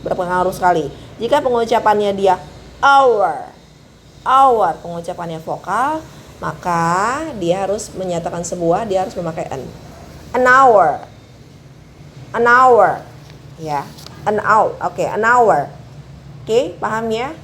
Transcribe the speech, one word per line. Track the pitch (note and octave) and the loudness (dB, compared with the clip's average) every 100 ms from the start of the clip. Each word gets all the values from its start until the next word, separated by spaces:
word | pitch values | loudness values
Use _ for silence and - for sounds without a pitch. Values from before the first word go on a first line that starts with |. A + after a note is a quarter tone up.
Berpengaruh | F3+ - F3+ F3+ F3+ | -8 -6 -4 -2 -2
sekali. | F#3 F#3 E3+ C#3+ - - - | 0 0 0 -2 -10 -20 -10
Jika | A3+ C#4+ | -2 0
pengucapannya | B3+ A#3+ A#3 A3+ G#3+ G#3 G#3 | 0 -2 0 0 2 0 0
dia | G3 F#3+ F3+ - - - - | 0 0 0 -4 -20 -20 0
hour, | C4+ C#4 C4+ A3 F#3 C#3+ F2 - - _ _ - - - | 4 6 4 2 0 -4 -10 -18 -20 _ _ -20 -20 -14
hour | - C4 C4+ A#3 F3+ D#3+ | 0 4 4 4 0 -2
pengucapannya | E3+ E3+ E3+ F3 E3+ D#3+ | -10 -12 -10 -10 -10 -10
vokal, | D#3+ D3 - G3+ C4+ D#4 D#4 - - - | -8 -10 -6 -4 -2 -4 -10 -20 -20 -12
maka | E3+ D3+ F#3 F3 E3 F3 G#3 C4 D#4+ | -10 -8 -4 -2 0 0 -2 -4 -8
dia | B3 E3+ F3+ F#3+ | -6 -2 -2 -2
harus | G#3 A3 | -4 -6
menyatakan | D#3+ F#3 E3+ E3+ E3+ F3 | -10 -6 -6 -6 -8 -8
sebuah, | F3+ E3+ F3 A3+ | -6 -2 -2 -2
dia | F#3+ | -4
harus | F#3 - | -4 -6
memakai | E3+ D#3+ E3 | -8 -8 -10
en. | C3+ - - - - - - - | -10 -12 -16 -20 -20 -20 -20 -16
An | - B3+ | 0 4
hour. | B3+ C4+ G#3+ E3 C3 - - - - - - - - - - - - - | 6 8 6 4 0 -8 -20 -20 -20 -20 -20 -20 -20 -20 -20 -20 -20 -12
An | - A#3 | -2 4
hour. | A#3+ C4 A#3+ F3 C3 - - - - - - | 6 8 6 4 2 -10 -20 -20 -20 -20 -16
Ya, | D#3+ C#3+ - - - - | -8 -8 -8 -16 -20 -10
an | - G#3 | -4 -4
hour. | - G#3+ F#3 D#3+ | 2 2 2 -2
Oke, | F3 F3+ | -8 -6
an | D#3+ E3 A3 | -6 -2 2
hour. | B3 A3+ D#3+ C#3 - - - - - - - | 4 4 2 -2 -10 -20 -20 -20 -20 -20 -20
Oke, | - A3+ D4 F4 | -2 -2 -2 -6
paham | G#3 A3 A3+ | -6 -4 -4
ya? | A3 C4 D#4 | -6 -6 -12